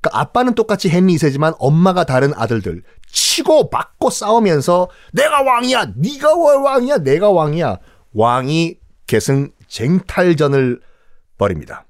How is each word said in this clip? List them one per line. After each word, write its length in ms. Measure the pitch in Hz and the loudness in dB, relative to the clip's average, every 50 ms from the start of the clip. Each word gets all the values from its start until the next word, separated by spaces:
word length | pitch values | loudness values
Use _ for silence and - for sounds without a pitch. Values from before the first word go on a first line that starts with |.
그러니까 180 | - 151 - 107 | -4 -2 -2 -2
아빠는 360 | 139 - _ 240 247 254 233 | -4 -2 _ 0 0 0 0
똑같이 340 | - 220 220 208 190 - 190 | 0 0 -2 -2 -2 0 0
헨리 240 | 151 175 185 190 180 | 2 4 4 4 2
이 40 | 151 | 2
세지만 340 | 160 147 135 139 151 160 165 - | 2 0 0 0 -2 -2 -2 0
엄마가 460 | - 135 147 160 175 190 180 180 170 | 0 2 2 4 4 4 2 2 -2
다른 280 | - 131 127 135 143 147 | 0 0 0 0 0 -2
아들들 480 | - 113 104 117 113 95 98 82 87 - - _ - - | -2 -4 -2 -2 -4 -4 -6 -10 -10 -14 -20 _ -20 -20
치고받고 1040 | - - - - - - - 269 - 311 302 214 - - 123 - - _ _ - 262 | -10 -6 -4 -4 -2 -4 -4 0 2 2 2 2 0 -4 -6 -6 -8 _ _ -2 -2
싸우면서 800 | - - 214 208 220 233 220 196 165 147 131 - 175 180 180 180 - _ - - | -2 -2 -2 0 0 2 2 2 0 0 0 2 2 0 0 -2 -6 _ -20 -10
"내가 320 | - - 277 311 302 285 269 | -2 -2 0 0 2 0 2
왕이야! 500 | 262 247 240 247 247 254 240 202 123 92 113 | 2 0 0 0 0 -2 -2 -2 -4 -4 -4
네가 320 | 147 233 294 269 285 302 | -4 -4 -4 0 2 2
왜 260 | 311 349 339 294 285 | 2 4 4 4 4
왕이야? 440 | 277 277 277 269 269 240 262 294 247 | 4 2 0 0 0 0 0 -2 -2
내가 300 | 156 131 135 165 196 208 | 0 0 0 2 2 2
왕이야!" 480 | 196 170 156 151 147 170 165 131 98 - - - _ _ _ _ - | 2 2 0 0 -2 -2 -4 -4 -4 -8 -12 -20 _ _ _ _ -2
왕위 680 | 104 110 120 120 127 127 131 151 160 170 165 175 _ - _ _ _ - | 0 0 2 2 0 -2 -2 -2 -2 -2 -2 -4 _ -20 _ _ _ -8
계승 460 | - - 110 - - 139 139 139 143 _ _ - _ | -2 -2 -2 0 0 -2 -2 -2 -4 _ _ -20 _
쟁탈전을 1120 | - - 110 131 175 185 185 - - - 180 180 170 143 156 143 139 139 131 127 123 - _ - - _ _ - - - _ _ _ - | -12 -6 -2 0 0 -2 -2 -4 -2 0 2 2 2 2 0 0 2 0 0 0 -2 -6 _ -20 -20 _ _ -20 -20 -20 _ _ _ -4
벌입니다. 480 | 101 101 92 78 65 - - - - _ | -2 -2 -2 -4 -10 -14 -18 -20 -20 _